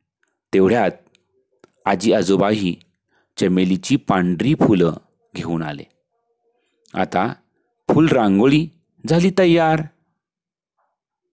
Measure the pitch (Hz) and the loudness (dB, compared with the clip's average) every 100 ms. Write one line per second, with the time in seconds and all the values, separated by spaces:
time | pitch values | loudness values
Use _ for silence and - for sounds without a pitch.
0 | _ _ _ _ _ 95 95 117 95 - | _ _ _ _ _ 2 2 2 -2 -4
1 | _ _ _ _ _ _ _ _ 98 95 | _ _ _ _ _ _ _ _ -4 -2
2 | 107 104 87 98 98 107 92 82 _ _ | 0 0 2 0 0 -2 -4 -6 _ _
3 | _ _ _ - 98 90 92 92 - 139 | _ _ _ -4 -2 0 0 -2 -2 -2
4 | - 95 90 165 123 151 127 95 85 78 | 0 0 0 -2 -2 0 2 2 0 -4
5 | _ _ _ - 85 82 78 71 - _ | _ _ _ -14 -8 -8 -8 -12 -18 _
6 | _ _ _ _ _ _ _ _ _ 92 | _ _ _ _ _ _ _ _ _ -8
7 | 92 90 104 - _ _ _ _ - 143 | -4 -4 -4 -8 _ _ _ _ -2 2
8 | 160 131 104 98 127 151 160 _ _ _ | 2 2 2 2 4 2 -2 _ _ _
9 | 117 165 185 185 180 170 160 160 156 _ | -2 0 0 2 2 2 2 -2 -6 _
10 | _ _ _ _ _ _ _ _ _ _ | _ _ _ _ _ _ _ _ _ _
11 | _ _ _ | _ _ _